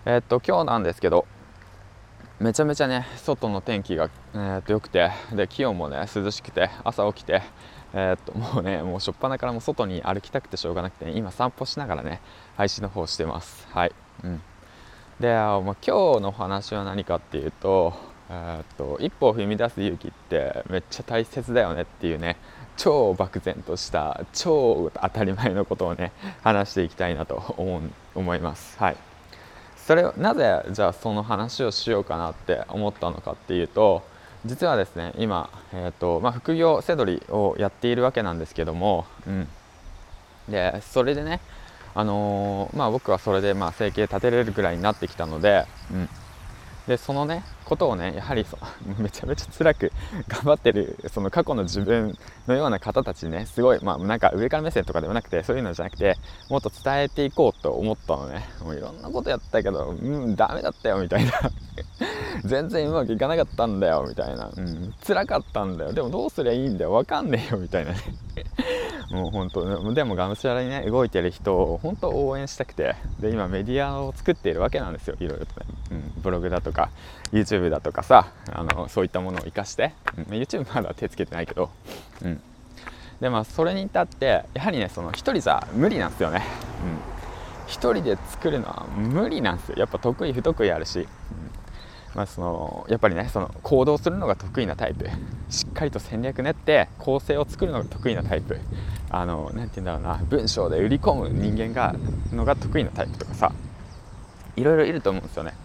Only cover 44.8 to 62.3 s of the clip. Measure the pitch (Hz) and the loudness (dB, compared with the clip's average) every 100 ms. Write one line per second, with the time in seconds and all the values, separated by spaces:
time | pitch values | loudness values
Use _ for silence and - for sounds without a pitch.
44.8 | 101 101 98 - 85 78 101 98 - - | 0 0 -6 -4 -6 4 6 6 4 -8
45.8 | - 92 87 - - - - - - - | -6 -4 -4 -8 -16 -16 -16 -16 -16 -12
46.8 | - 123 - 139 147 170 - - - 160 | -2 -2 0 -2 -2 -4 -8 -16 -2 2
47.8 | 143 98 90 80 - 123 104 - - - | 2 2 -2 -4 -2 -2 -2 -6 -12 -12
48.8 | 104 101 104 - - 143 - - 160 147 | -8 -2 -4 -4 -4 -4 -6 2 4 4
49.8 | 92 - - 196 - - - 147 120 104 | 0 -2 -8 -8 -6 -2 4 6 6 4
50.8 | 87 - - - 98 170 165 131 90 95 | 0 -4 -6 -2 0 0 0 0 0 0
51.8 | 101 117 107 - - - - 127 147 101 | 2 4 2 -4 -14 -12 0 2 2 0
52.8 | 110 131 - 87 82 82 113 - 127 117 | 0 0 0 -4 -6 -6 -4 4 6 6
53.8 | 95 76 95 113 92 92 120 156 156 113 | 2 0 0 4 4 4 0 0 0 0
54.8 | 90 85 78 113 - 85 - 127 110 85 | 0 -2 0 -4 -2 -2 0 -2 -2 -4
55.8 | 82 - 98 92 - - - 139 107 - | -8 2 2 2 -4 -18 -2 -2 -2 -4
56.8 | 135 139 143 - 139 - 127 - 76 62 | 0 0 0 0 0 4 4 4 -2 0
57.8 | 104 110 - 73 67 78 117 - 82 76 | -2 -2 -2 -2 -2 -8 -10 -10 -8 -8
58.8 | - 165 - - - 127 - 113 101 85 | -8 -10 -6 -4 -2 -4 0 0 2 0
59.8 | 67 87 123 147 123 95 107 - - - | -2 -4 -4 -2 0 4 2 2 -4 -2
60.8 | 113 98 87 98 120 - 131 - - - | 0 0 2 4 4 2 -2 -4 -12 -12
61.8 | - - 392 427 - | -12 -6 -6 -4 -6